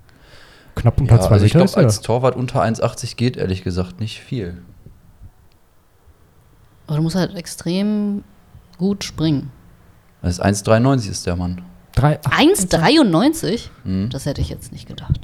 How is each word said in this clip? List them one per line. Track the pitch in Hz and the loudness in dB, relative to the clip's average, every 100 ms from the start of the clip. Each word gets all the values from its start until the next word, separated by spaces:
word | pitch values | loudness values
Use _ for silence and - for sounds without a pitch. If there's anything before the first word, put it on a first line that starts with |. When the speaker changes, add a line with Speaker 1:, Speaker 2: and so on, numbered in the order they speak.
| _ _ - - - - - - | _ _ -20 -20 -20 -20 -14 -2
Speaker 1:
Knapp | 120 - | 0 2
unter | 127 117 | 4 4
Speaker 2:
Ja, | |
Speaker 1:
zwei | 92 98 | 6 6
Speaker 2:
also | 101 | 6
ich | |
Speaker 1:
Meter | 160 190 | 4 4
Speaker 2:
glaub, | |
Speaker 1:
ist | 220 | 4
er. | |
Speaker 2:
als | 135 101 | 2 2
Torwart | - 117 131 - | -2 0 0 0
unter | 123 131 | -4 0
eins | 98 113 | 0 0
achtzig | 117 - 117 - | -2 -4 -12 -4
geht, | 120 - | -4 -2
ehrlich | 92 92 | -4 -4
gesagt, | - 90 90 - | -4 -4 -4 -6
nicht | 107 - | -10 -10
viel. | - 131 90 87 - - - - - _ - _ _ _ _ _ _ _ _ _ _ _ _ _ _ _ - | -10 -8 -8 -10 -18 -20 -20 -20 -20 _ -20 _ _ _ _ _ _ _ _ _ _ _ _ _ _ _ -6
Speaker 3:
Aber | 151 | -2
du | |
musst | 160 180 | 0 0
halt | 170 190 | -2 -6
extrem | - - 165 185 208 208 208 202 - _ _ - _ - | -12 -8 -4 -2 0 0 -2 -4 -10 _ _ -20 _ -4
gut | 185 202 | -4 -4
springen. | - - 160 139 139 - - _ _ _ _ _ | -8 -2 0 0 -4 -18 -20 _ _ _ _ _
Speaker 2:
Das | 90 | -6
ist | 87 | -2
eins | 98 101 | 0 0
dreiundneunzig | - 110 127 139 101 | 2 2 4 0 -2
ist | 95 - | -8 -6
der | 87 | -4
Mann. | 90 90 - - _ - | -4 -6 -12 -20 _ 0
Speaker 1:
Drei, | 143 151 | 2 0
ach, | - 160 | 0 4
Speaker 3:
Eins | 294 392 185 | 4 4 0
dreiundneunzig? | 170 165 311 240 160 285 320 - 233 - - | 2 4 6 6 4 2 0 -4 -4 -8 -14
Speaker 2:
Mhm. | 101 95 107 | -6 -4 -4
Speaker 3:
Das | 135 147 | -4 -6
hätte | 135 | -4
ich | - | -6
jetzt | - - | -6 -14
nicht | - - | -18 -16
gedacht. | - - - | -16 -4 -4